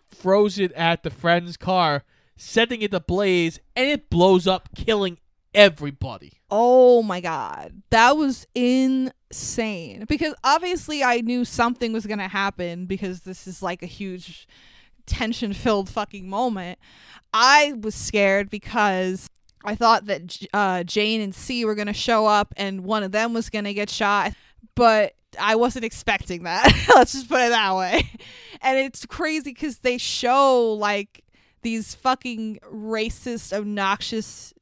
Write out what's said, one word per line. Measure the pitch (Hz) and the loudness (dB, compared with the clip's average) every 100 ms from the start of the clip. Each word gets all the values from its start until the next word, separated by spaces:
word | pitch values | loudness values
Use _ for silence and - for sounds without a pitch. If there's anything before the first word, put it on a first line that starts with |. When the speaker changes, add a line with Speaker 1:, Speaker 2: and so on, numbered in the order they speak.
| _ | _
Speaker 1:
throws | - 185 202 208 185 | -8 2 4 4 2
it | 185 | -2
at | 165 165 170 | 0 0 0
the | 160 | -4
friend's | - 170 175 175 165 | -4 2 2 0 -8
car, | 185 185 165 143 - _ _ _ | -2 2 2 0 -6 _ _ _
setting | - 226 240 240 | -4 0 0 0
it | 208 | -4
ablaze, | 185 156 180 202 180 165 - _ - | -4 -2 -2 2 2 0 -4 _ -4
and | 262 | -2
it | 294 - | -2 -2
blows | 170 185 185 180 | 4 6 6 4
up, | 185 - - | -2 -6 -10
killing | - 214 190 170 _ _ _ | -2 0 -2 -6 _ _ _
everybody. | 208 202 151 147 135 135 101 71 _ _ | 6 6 6 -8 -8 -10 -10 -18 _ _
Speaker 2:
Oh, | 202 240 254 247 240 | 0 6 8 8 8
my | 214 180 | 4 -4
God. | 175 151 98 71 80 - _ | -6 -6 -8 -10 -14 -20 _
That | 226 240 302 | 4 4 4
was | 285 240 - 240 | 0 -4 -8 -2
insane. | 247 254 262 262 262 - _ - - - 220 190 156 95 220 | 0 2 2 0 -4 -8 _ -12 -8 -6 -6 -6 -12 -16 -6
Because | 302 311 - | -4 -4 -2
obviously | 254 311 359 359 - 302 | 0 2 0 -4 -4 -2
I | 254 240 | 0 0
knew | 233 247 240 | 0 -2 -4
something | - 240 247 233 | 0 -2 0 -4
was | 220 202 | -6 -6
gonna | 214 185 | -8 -6
happen | 196 196 - 175 170 180 | -4 -4 -4 -8 -8 -8
because | 190 190 180 | -6 -6 -10
this | 190 185 190 | -14 -16 -16
is, | 175 | -8
like, | 190 180 | -8 -8
a | 175 | -12
huge | - 196 180 170 - - _ _ - _ _ - | -12 -12 -12 -16 -20 -20 _ _ -20 _ _ -6
tension-filled | - 226 240 220 196 240 208 190 | -4 -2 -4 -6 -4 0 0 -2
fucking | 226 208 202 185 | -8 -8 -12 -10
moment. | 196 247 202 180 - _ _ - - _ | -4 -4 -4 -10 -14 _ _ -20 -20 _
I | 220 254 294 294 254 | 4 6 8 6 0
was | 214 - | -8 -8
scared | - 214 196 196 202 | -4 2 2 2 -2
because | 208 - 233 208 185 185 185 - - _ _ 208 | -8 -6 0 0 0 -2 -4 -10 -20 _ _ -10
I | 214 | 0
thought | 233 226 208 | 4 4 2
that | 165 175 | -6 -8
J-, | - 196 | -16 -6
uh, | 208 196 180 | 0 0 0
Jane | 180 208 208 220 | -2 -2 0 -2
and | 202 | -4
C | - - 240 220 | -8 -8 -4 -2
were | 214 | -2
gonna | 208 | -4
show | 208 - 226 214 | -4 0 2 4
up | 208 208 - | 2 0 -6
and | 196 190 | -8 -8
one | 185 220 | -4 -4
of | 190 | -2
them | 214 233 | -2 -2
was | 233 226 | -4 -4
gonna | 214 202 | -6 -6
get | 202 208 | -6 -6
shot, | - 233 311 240 - _ _ _ - | -2 0 0 -2 -6 _ _ _ 4
but | 240 214 202 - _ - | 6 6 2 -4 _ -4
I | 196 220 | 0 2
wasn't | 240 254 233 | 0 -2 -8
expecting | - - 196 - 175 | -6 -4 -4 -4 -10
that. | 170 185 - - - | -6 2 4 4 8
<laughs> | 277 | 8
Let's | 247 | 8
just | 269 240 | 2 -4
put | 277 | 0
it | 240 | 2
that | 233 202 190 | 2 2 0
way. | 185 247 - - - - - - | 0 -2 -2 -10 -20 -20 -20 -4
And | 262 269 | 0 0
it's | 269 - - | -2 -6 -16
crazy | - 311 311 277 | -6 -4 -4 -6
'cause | 240 311 233 | -8 -10 -4
they | 247 247 | -4 -2
show, | - - 233 269 277 254 226 | -4 -4 2 4 4 4 2
like, | 214 208 202 202 _ _ _ _ _ | 0 -2 -2 -6 _ _ _ _ _
these | 226 226 208 - | -6 -6 -8 -4
fucking | 262 254 254 226 220 214 - | -2 -2 -4 -8 -8 -8 -8
racist, | 220 214 220 220 - 247 233 - | -12 -6 -4 -4 -6 -8 -8 -6
obnoxious, | 196 208 208 196 208 - 220 214 - - _ | -6 -4 -2 0 -2 -4 -6 -8 -14 -20 _